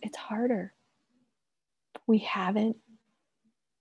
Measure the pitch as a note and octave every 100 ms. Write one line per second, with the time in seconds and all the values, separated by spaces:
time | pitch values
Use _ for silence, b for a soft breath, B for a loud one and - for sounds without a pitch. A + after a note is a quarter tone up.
0 | A3 - - A3 B3 G#3+ F#3+ _ _ _
1 | _ _ _ _ _ _ _ _ _ -
2 | - A3 - - F#3 G#3 A3+ - _ -
3 | _ _ _ _ _ _ _ _